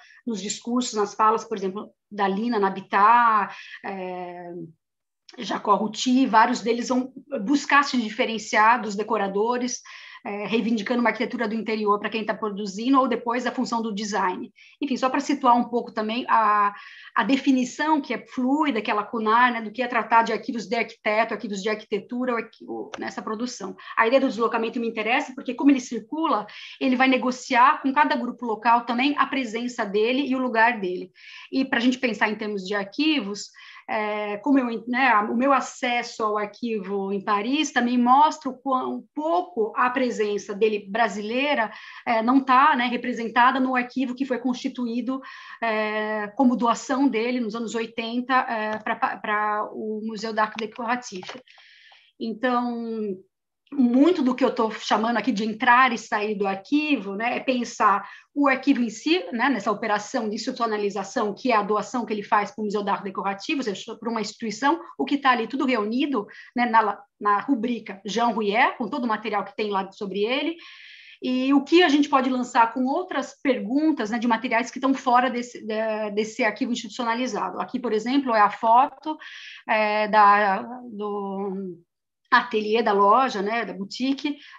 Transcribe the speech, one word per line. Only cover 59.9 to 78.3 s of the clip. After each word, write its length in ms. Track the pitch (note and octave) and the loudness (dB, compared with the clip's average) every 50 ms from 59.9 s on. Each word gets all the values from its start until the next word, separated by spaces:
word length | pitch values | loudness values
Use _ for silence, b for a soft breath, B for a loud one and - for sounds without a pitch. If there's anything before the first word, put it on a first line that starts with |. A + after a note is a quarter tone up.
| G#3 G#3 - - - B3 A3 | 0 -2 -2 -4 -4 -4 -4
de 80 | G#3 G#3 | -4 -6
institucionalização, 1000 | G#3+ - B3+ - - A#3 A3+ G#3+ G#3 G3+ G3+ F#3 G3+ G3 - - B3+ A3 G#3 G3 | -4 -6 -6 -4 -2 -2 -2 0 0 -2 -2 -2 -4 -6 -4 -2 -2 -2 -2 -4
que 200 | - - B3+ A3+ | -4 -2 2 2
é 20 | |
a 60 | G#3 | 2
doação 440 | G3 F#3+ G#3+ G#3 G3+ - - B3 A3 | 2 2 0 -2 -2 -2 -4 -6 -4
que 60 | - | -4
ele 120 | G#3+ G#3 G3+ | -6 -6 -2
faz 280 | - A#3 G#3 G3+ G3+ | 2 2 2 2 0
pro 140 | - A3 G#3+ | -6 -6 -6
Museu 180 | G#3 F#3+ G#3 G3 | -2 -2 -2 0
d'Art 180 | G3 F#3+ - | -2 -2 -2
Décoratif, 560 | G3 G3 F#3+ G3+ F#3 G3 G3 G3 - - D#4+ | -4 -8 -8 -4 -4 -4 -6 -6 -4 -4 -4
ou 60 | C#4 - | -2 -2
seja, 320 | G#3+ F#3 - - A#3 A3 | -4 -4 -6 -8 -14 -12
pra 120 | - G3+ A3+ | -8 -6 -4
uma 100 | A#3 A3 | -4 -4
instituição, 600 | G#3 - - - A3+ A3 G3 - C4+ C#4+ E4 E4 B B B | -4 -6 -8 -8 -8 -8 -6 0 0 0 0 0 B B B
o 80 | - C#4 | -6 -4
que 120 | - D4 | -2 -2
tá 140 | C#4 C#4 C4 | 2 4 4
ali 160 | B3 A#3 A3+ | 4 2 0
tudo 180 | A3+ - C4+ D4+ | -4 -4 -2 0
reunido, 640 | B3+ B3 A3 G#3 G#3+ A#3 B3+ D#4 D4 C4 G#3 - B B B B B B | 0 0 0 0 -2 -2 -2 -2 0 -2 -4 -4 B B B B B B
né, 120 | A#3+ A#3+ | -2 0
na, 340 | A3 A3 A3+ G#3+ G3+ - - - _ _ - | 4 4 4 4 4 -2 -6 -12 _ _ -2
na 200 | G#3 G#3 G3+ G#3 | 0 2 2 2
rubrica 640 | - C#4 C#4 G#3+ G#3+ B3 A#3+ G#3 - - G3 - - | 2 0 0 0 0 -4 -4 -6 -8 -12 -14 -12 -8
Jean 220 | G3+ F3+ A3+ A#3 | -4 0 0 2
Rouyer, 480 | A#3+ G3 A3+ G#3+ G3 G3+ A#3 C#4 F#4 - | 2 2 0 0 2 4 4 4 2 2
com 120 | - A3+ F3 | -2 -6 -6
todo 160 | D4 D4 B3 | -4 -4 -2
o 20 | |
material 380 | A3+ - - A3+ A3 G#3 G3+ G3 | -2 -2 -2 -4 -4 -4 -4 -4
que 100 | - - | -4 -6
tem 140 | - G#3+ G#3 | -6 -4 -2
lá 200 | G3+ F#3+ G3 F#3+ | -2 -2 -4 -4
sobre 300 | - - G#3+ F#3+ F#3 G3+ | -8 -10 -10 -6 -2 -2
ele, 360 | G#3 A3+ C4 D4 D4 D#4+ E4+ E4+ B B B B B B B B B B B B - | 0 0 0 -2 -2 -4 -6 -8 B B B B B B B B B B B B -4
e 300 | B3+ B3+ B3+ C4 C4+ C#4+ | -2 -2 0 2 4 4
o 100 | C#4 C#4 | 2 4
que 180 | - E4 F4 | 6 6 6
a 60 | F4+ | 6
gente 220 | D#4 C#4 D4+ C#4+ - | 6 6 4 2 4
pode 200 | C#4+ C4 B3+ C4+ | 2 2 2 2
lançar 440 | B3+ B3+ B3 - - B3+ A3+ - - | 0 -2 -2 0 4 4 4 4 2
com 100 | C4 B3+ | -2 -2
outras 500 | C4 C#4+ F4 F#4 - F4 C#4 B3+ - - _ | 0 0 -2 -4 -2 -4 -4 -4 -6 -10 _
perguntas, 680 | - C#4+ B3 G#3 G3 G3+ C4 D4 D#4 D#4+ D4 - A3 G3 | 0 0 0 0 0 -2 0 2 2 2 2 0 -2 -2
né, 100 | A#3+ A3+ | -2 -2
de 80 | A3+ | 0
materiais 420 | A#3+ A3+ A3 A#3+ A#3+ A3+ A#3 B3 - | 0 0 0 0 0 0 0 0 -2
que 100 | - B3+ | -6 -2
estão 140 | C4+ C4+ C4+ | 0 0 0
fora 360 | - - C4 A#3+ B3 B3 B3+ | 0 2 4 4 4 4 4
desse, 360 | A3+ A#3+ A#3 - - - A3 | -2 -4 -6 -8 -12 -12 -8
de, 460 | G#3+ G#3+ A3 A3 A3 G#3+ G#3+ G#3+ G#3 | -4 -4 -2 -2 -2 -2 -2 -4 -2
desse 320 | G3+ G#3 A3+ A3 - - A#3+ | -2 -2 -2 -2 -2 0 0
arquivo 300 | G#3+ G#3 - C4 A3 A#3+ | 0 0 -2 -4 -4 -4
institucionalizado. 880 | A#3+ - G#3 - - A#3+ A3+ A3+ A#3+ B3+ A3+ G3+ - F#3 F3+ F3 G#3 | -6 -6 -10 -8 -4 -2 -2 0 -2 -2 -2 -2 -4 -4 -6 -6 -6
Aqui, 180 | G3 - - B3 | -8 -6 -6 -6
por 140 | - A3+ G#3+ | -4 -2 -2
exemplo, 420 | G#3+ G#3+ A#3+ C4+ C#4+ C4+ B3+ | -2 -2 0 0 0 0 2